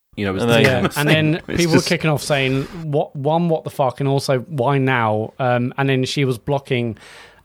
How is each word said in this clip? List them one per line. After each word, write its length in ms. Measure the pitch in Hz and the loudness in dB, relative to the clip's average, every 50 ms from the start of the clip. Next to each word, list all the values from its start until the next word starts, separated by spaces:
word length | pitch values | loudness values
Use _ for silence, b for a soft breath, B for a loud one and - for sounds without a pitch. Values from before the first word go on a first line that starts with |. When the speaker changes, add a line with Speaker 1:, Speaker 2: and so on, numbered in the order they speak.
| _ _ - | _ _ -8
Speaker 1:
You 100 | - 104 | -4 -4
know, 80 | 98 95 | -2 -2
is 60 | 98 | 0
Speaker 2:
And 80 | 120 117 | 2 4
Speaker 1:
the 40 | 117 | 4
Speaker 2:
then 60 | 113 113 | 6 4
Speaker 3:
Yeah, 60 | - | 4
Speaker 1:
kind 140 | 131 123 - | 4 2 0
of 100 | - - 143 | -2 0 0
Speaker 3:
and 100 | 147 151 | 2 2
Speaker 1:
thing. 240 | 160 156 156 156 | 4 4 2 2
Speaker 3:
then 100 | 156 - - - | 0 -2 -4 -4
Speaker 1:
It's 80 | - | -2
Speaker 3:
people 160 | - 170 165 | -2 2 2
were 60 | 165 180 | 2 2
Speaker 1:
just 100 | 165 - | 2 2
Speaker 3:
kicking 220 | 180 - - 160 | -2 -2 0 0
off 120 | 147 127 | -2 -2
saying, 420 | - - 151 135 135 131 131 135 143 - - 170 160 | -2 -2 0 0 0 0 0 -2 -4 -6 -10 -12 -8
"What? 320 | 156 143 147 156 - - | -4 -2 -2 -2 -4 -6
One, 320 | 147 131 147 156 170 175 170 | -6 -2 0 0 0 2 0
what 160 | 160 151 - | 0 -2 -4
the 60 | 139 | -6
fuck?" 300 | - - 139 123 - - | -4 -2 0 0 0 -2
And 80 | 143 135 | 0 0
also, 320 | 139 135 - - 135 127 | 0 0 0 0 -2 -2
"Why 360 | 113 - 165 135 117 135 143 | -2 -4 -4 -2 0 2 2
now?" 560 | 139 131 131 131 120 113 110 107 107 110 - - - | 2 2 2 2 2 2 2 0 0 -2 -4 -6 -4
Um, 340 | 135 123 123 123 120 127 - - | 0 0 0 0 0 -2 -2 -2
and 100 | 139 135 | 0 0
then 160 | 135 131 131 | 2 0 0
she 220 | 127 - 147 139 | -2 -2 0 0
was 100 | 127 123 | 0 -2
blocking 640 | 110 - - 143 135 - - 135 120 120 117 104 B B B B B B B B B | -4 -4 -4 -4 -4 -2 -2 -2 -2 -2 -4 -6 B B B B B B B B B